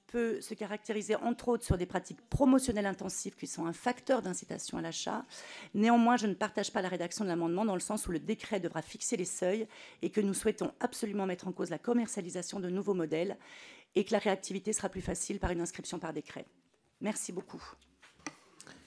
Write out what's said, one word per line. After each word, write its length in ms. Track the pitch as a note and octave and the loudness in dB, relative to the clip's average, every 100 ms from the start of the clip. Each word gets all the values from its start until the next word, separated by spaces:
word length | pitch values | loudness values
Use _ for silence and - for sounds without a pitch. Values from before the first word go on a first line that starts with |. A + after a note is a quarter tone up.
| _ | _
peut 340 | A#3+ A#3 - | 0 0 0
se 140 | - | -4
caractériser 640 | G#3+ G3 G#3 - G#3+ F#3+ G#3+ | -6 -6 -6 -4 -2 0 2
entre 320 | A#3 A#3+ B3 | 2 0 2
autres 160 | A#3 | 2
sur 120 | - F#3 | 4 2
des 80 | |
pratiques 360 | F3+ F3+ - - - | 2 -2 -2 -14 -2
promotionnelles 560 | - C4+ C4 B3+ G#3 G3 | 6 8 8 6 2 0
intensives 480 | F#3+ G3+ - - | -2 -4 -4 -6
qui 140 | - F#3 | -8 -8
sont 180 | F3 E3+ | -4 -4
un 60 | |
facteur 500 | E3+ B3 A#3+ - D#4+ | -2 -2 0 2 2
d'incitation 560 | F#3 F3+ - E3+ - F3 | 2 -4 -6 -8 -6 -4
à 40 | |
l'achat. 440 | E3 E3 - A3 - - - - - | -4 -4 -4 -4 -6 -14 -14 -14 -4
Néanmoins, 420 | G#3 A3+ A#3 A#3 A#3+ | 4 6 8 8 6
je 120 | G#3 | 4
ne 60 | |
partage 380 | - G#3 - G3 | 0 0 0 0
pas 80 | G#3+ | 0
la 80 | F#3 | 0
rédaction 360 | F3+ F3 - | -2 -2 -2
de 40 | G3 | 0
l'amendement 360 | E3+ E3 F3+ | 2 2 2
dans 100 | A3 | 2
le 60 | F3+ | 0
sens 260 | - G#3 - | -2 -2 -2
où 60 | |
le 80 | D#3+ | -2
décret 400 | D3+ A3 - G3+ | -2 -4 -2 -2
devra 220 | E3+ D#3+ | -2 -4
fixer 340 | - - - G#3+ | -8 -6 -2 -2
les 80 | |
seuils 420 | F3+ - F3+ A3 G#3+ - - - | -2 0 0 0 -2 -10 -18 -6
et 100 | E3 | -2
que 100 | G#3+ | 2
nous 120 | G3 | 2
souhaitons 400 | F#3 G#3+ - F3 - | 2 0 0 -2 -2
absolument 480 | - - G#3+ G3+ F#3+ | -4 -2 -2 0 -2
mettre 220 | F3+ F#3 | -2 -4
en 40 | |
cause 180 | F3 E3+ | -4 -4
la 80 | D#3 | -2
commercialisation 800 | - A#3+ A3 G#3 F3 F3+ - G3+ | 0 2 0 -4 -6 -6 -6 -4
de 100 | F3+ | -2
nouveaux 240 | F#3 G3+ | 0 0
modèles 420 | F#3 D#3 D#3 F#3+ - - - - - - F#3+ | 2 2 0 0 -4 -12 -18 -18 -20 -2 0
et 80 | |
que 80 | G3+ | 4
la 80 | G#3 | 4
réactivité 520 | G#3+ F#3+ - G3 G#3 | 4 2 0 -6 -2
sera 160 | - F#3+ | -2 -2
plus 140 | F#3+ | -4
facile 380 | F3+ F3 - G3+ | -4 -4 -4 -2
par 100 | F3 | 0
une 100 | E3+ | 0
inscription 380 | E3+ - - F3 | -2 -6 -8 -6
par 140 | D#3+ | -4
décret. 340 | D3+ - - - _ _ _ _ - | -6 -8 -12 -14 _ _ _ _ -6
Merci 320 | G3+ G#3 - | -4 -4 -4
beaucoup. 320 | F#3 - E3 - - _ _ - _ - - - - - - | -8 -8 -14 -16 -20 _ _ -20 _ -14 -14 -20 -20 -20 -20